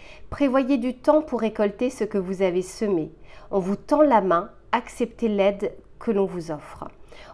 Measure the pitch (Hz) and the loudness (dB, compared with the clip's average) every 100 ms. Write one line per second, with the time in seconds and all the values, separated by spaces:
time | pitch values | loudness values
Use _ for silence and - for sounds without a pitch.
0 | - - - - 277 269 254 269 247 247 | -20 -18 -10 0 2 4 4 2 0 -2
1 | - 302 302 240 220 220 208 208 254 - | 2 4 2 -2 -2 0 -2 0 -4 -2
2 | 214 202 185 185 190 180 180 - 214 175 | -2 -2 -2 0 0 0 -2 -4 0 0
3 | 156 - - - - 196 180 202 - 294 | -2 -10 -20 -20 -4 -2 -2 -2 2 4
4 | 302 226 190 170 220 - - 240 240 - | 6 6 4 2 0 -10 -4 -4 -4 -6
5 | 233 - 226 202 196 202 202 - - - | -6 -2 -2 2 2 2 -4 -8 -18 -8
6 | 233 202 190 175 160 147 - - - - | -2 0 0 -4 -8 -8 -10 -14 -14 -16
7 | - - - | -20 -20 -10